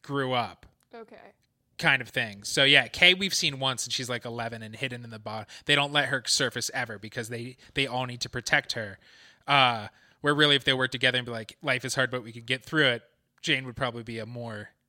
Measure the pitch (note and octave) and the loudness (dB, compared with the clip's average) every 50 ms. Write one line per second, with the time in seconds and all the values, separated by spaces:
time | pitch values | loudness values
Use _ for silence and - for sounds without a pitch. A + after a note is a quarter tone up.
0 | - - C#3 C#3 C3+ B2+ B2+ B2 A#2 F#2+ F2 _ - - _ _ _ _ - A#3 | -8 -4 -4 -2 -2 0 0 0 0 -2 -6 _ -20 -20 _ _ _ _ -20 -20
1 | A3 _ A3+ - - G3+ _ _ _ _ _ _ _ _ _ - - E3 C#3 C3 | -18 _ -20 -20 -20 -20 _ _ _ _ _ _ _ _ _ 0 2 4 4 2
2 | B2 - - C3 A#2+ A2 G2+ G2+ G2+ - - D3+ C#3 C3+ C#3+ C#3+ B2+ A2+ - - | 0 -4 -4 -4 -4 -4 -6 -12 -10 -2 2 4 6 8 8 6 6 4 2 6
3 | F3+ F3+ F3+ F3+ G3+ F#3+ - - - D#3+ C#3 C3+ C3 C3 B2+ A#2 - B2 - - | 6 6 6 6 0 -2 -2 0 -2 -2 -2 -2 -2 -2 -2 -4 -4 -4 -4 -4
4 | C3 A2+ B2 A#2 - B2 A#2 A#2+ A#2 A2+ A#2 A#2 A2 G#2+ A2 A2+ C#3 C3 B2 A#2+ | -4 -4 -4 -6 -6 -8 -6 -6 -6 -6 -8 -10 -12 -14 -8 -6 -6 -6 -6 -8
5 | A#2+ A#2 A2+ G#2+ G#2+ A2+ G#2+ A2 G#2 _ - - - - D3 C#3+ C#3+ C#3+ C#3+ D3 | -12 -14 -14 -12 -10 -8 -8 -8 -10 _ -18 -12 0 2 2 2 2 2 2 0
6 | C#3+ B2 C#3 C3 - - - - C#3+ A#2+ - B2 A#2 - - C3 B2 A#2 A2 G2 | 0 2 -2 -4 -2 0 0 2 0 0 -2 -4 -6 -4 -4 -4 -6 -6 -8 -12
7 | G#2 A2 - B2+ A#2 A2 A#2+ A#2 A#2 B2+ B2+ _ - - _ D3 C#3 B2+ A#2 B2+ | -14 -12 -10 -10 -10 -8 -8 -10 -10 -12 -14 _ -20 -8 _ -2 -2 0 0 -2
8 | B2+ B2 B2 B2 - - - B2 - - - D3 C3+ - - A#2+ A2 G2+ G2 - | -2 -4 -6 -8 -8 -6 -6 -6 -2 2 2 2 2 0 -6 -6 -6 -8 -12 -18
9 | _ _ - - - - - _ _ - C#3+ C#3 C3 B2 A#2+ A2 G#2 G2 _ _ | _ _ -20 -20 -20 -20 -20 _ _ 2 4 6 6 4 4 0 -6 -12 _ _
10 | _ _ _ _ - D3 D3 C#3+ D3+ D3 C#3+ C#3 - - C3+ C3 C3 B2+ - B2+ | _ _ _ _ 0 2 4 6 6 6 6 4 4 2 2 2 0 -2 0 2
11 | B2 B2+ B2 B2+ A#2+ A#2+ A#2+ A2+ A2 - - _ - C#3+ C3 B2+ - C3 - - | 2 2 2 2 -2 -4 -8 -10 -10 -12 -16 _ -2 -2 -2 0 -2 -4 0 0
12 | B2+ B2 B2 B2+ G#2+ A2+ A2+ A#2+ A#2 A#2 B2+ C3 - - - D#3 D3 C3 A#2+ A#2 | 0 0 0 -6 -6 -8 -16 -16 -4 -4 -4 -4 -4 -2 2 4 4 4 4 0
13 | - _ _ _ _ _ _ _ - - D3+ C3 C3 B2+ A#2 - C#3 B2 A#2 A#2+ | -4 _ _ _ _ _ _ _ -2 0 0 0 -2 -8 -6 -4 -4 -4 -4 -8
14 | A2+ A2+ A#2 A2+ A2 A2 B2 A#2+ A#2+ A#2 G#2+ G#2 G#2 - _ _ _ | -10 -8 -8 -8 -8 -10 -10 -10 -10 -10 -10 -12 -12 -14 _ _ _